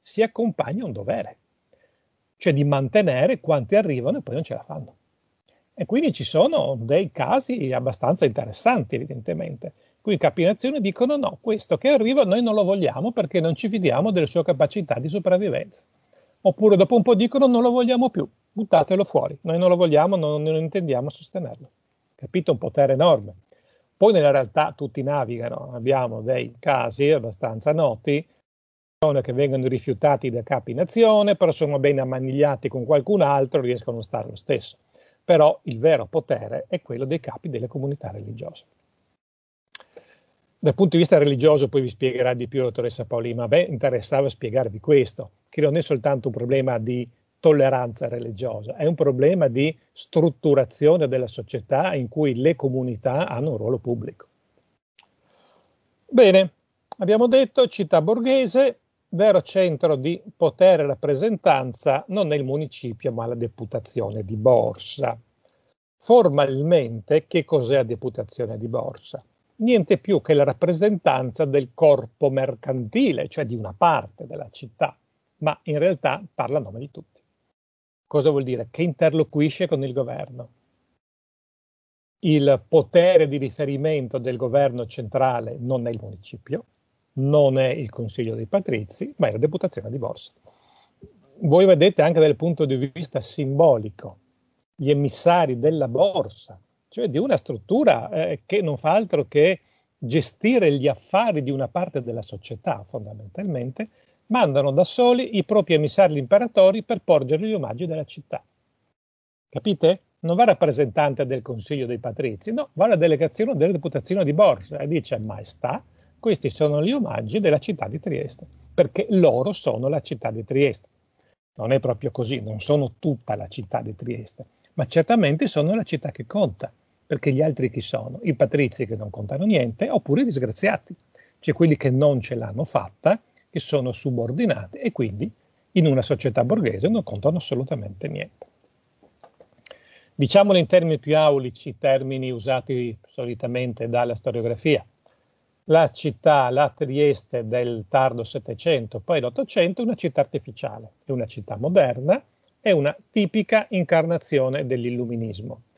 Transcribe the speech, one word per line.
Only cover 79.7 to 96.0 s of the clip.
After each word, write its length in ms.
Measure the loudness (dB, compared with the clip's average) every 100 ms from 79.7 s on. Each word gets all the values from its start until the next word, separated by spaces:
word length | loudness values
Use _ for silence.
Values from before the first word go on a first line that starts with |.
| -2
il 80 | -4
governo. 560 | -4 -6 -8 -12 -16 -20 _ _ _ _ _ _ _ _ _ _ _ _ _ _ _ _ _
Il 420 | 0 2 4 2 2
potere 600 | 2 4 4 6 6 4
di 80 | 0
riferimento 800 | -6 -6 -6 -2 -2 -2 -4 -6
del 220 | -6 -4
governo 480 | 0 2 2 -2 -8
centrale 720 | -10 -6 -2 0 -2 -6 -8
non 280 | -4 -4 -4
è 40 |
il 80 | -8
municipio, 640 | -12 -18 -20 -20 -10 -10 -12 _ _ _ _
non 440 | -4 2 4 4 4
è 100 | 0
il 220 | -2 -8
Consiglio 440 | -10 -8 -6 -6
dei 120 | -6 -4
Patrizi, 640 | -4 -2 -6 -6 -12 -12 -2
ma 100 | -2
è 40 |
la 60 | 0
deputazione 520 | -2 -2 -6 -6 -10
di 80 | -8
Borsa. 340 | -8 -10 -18 _ _ _ _ _ _ _ -20 _ _ -6
Voi 240 | 4 6 8
vedete 340 | 8 6 4
anche 200 | 2 6
dal 160 | 4 4
punto 280 | -2 -2
di 260 | -2 -2 -4
vista 280 | -8 -8 -8
simbolico, 960 | -8 -6 -2 4 4 4 0 -12 -18 -20 _ _ _ _ _
gli 140 | -4 0
emissari 680 | 2 0 0 2 2 2 0
della 300 | 0 0 -2
Borsa, 680 | 0